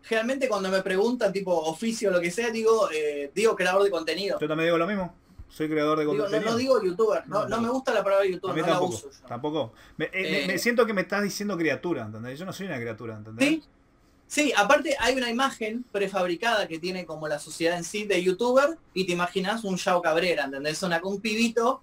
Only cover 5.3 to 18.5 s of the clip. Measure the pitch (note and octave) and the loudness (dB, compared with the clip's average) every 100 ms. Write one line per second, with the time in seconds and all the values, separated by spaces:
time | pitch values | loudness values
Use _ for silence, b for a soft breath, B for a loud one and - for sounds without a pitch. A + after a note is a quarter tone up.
5.3 | - - - D#3 D#3 D3+ D#3 D3+ - G3 | -20 -20 -6 -2 0 2 2 2 0 0
6.3 | - A3 A#3 C4 B3 F#3+ F3 A3 G3 - | 0 0 0 2 2 2 2 2 2 0
7.3 | F#3+ G3+ A3+ A#3 C4 C4 A3 G3 G3 G3 | -4 -2 -2 0 -2 0 0 4 4 2
8.3 | F3 F#3+ D#3 - F#3 F3+ A2+ - - - | 0 -4 -2 2 2 2 -4 -12 -20 -12
9.3 | A#2+ D3+ D#3 A#2 - B - D#3 F#3 F#3+ | -6 -4 -2 -4 -8 B -8 -6 -4 -2
10.3 | F#3+ C#3+ G3 A#3 A#3+ A3+ G#3 F3+ G3+ G3+ | -2 -2 0 0 2 2 2 -2 -2 -2
11.3 | - G#3 F#3 D#3+ C3 F3+ D3+ G#2+ G#2+ A#2+ | -4 -4 0 0 0 -2 -4 -6 -10 -10
12.3 | C#3 F#3+ F3 F#3+ C3+ A#2 G#2 A#2 A2 G#2+ | -10 -10 -10 -8 -6 -6 -8 -10 -12 -14
13.3 | A2 C4+ D#4+ - _ _ _ _ _ _ | 0 0 0 -4 _ _ _ _ _ _
14.3 | - D4 G#3+ G3+ D4 D4 C#4 A#3 C4 A#3+ | 0 2 4 4 4 4 0 0 0 0
15.3 | A#3 C4+ - G#3+ A3+ B3 G3+ G3 F#3+ F3+ | 0 0 -2 -6 -6 -6 -2 -2 0 -2
16.3 | E3+ A#3 A3 F3 E3 F3 F#3 F3 D#3 D3+ | 0 0 0 -2 -6 -6 -6 -8 -8 -6
17.3 | D3 - - E3 F3 E3+ G#3 G#3 F#3 F3+ | -6 -6 -2 0 0 -4 -6 0 2 2
18.3 | F3+ A#3+ | 2 4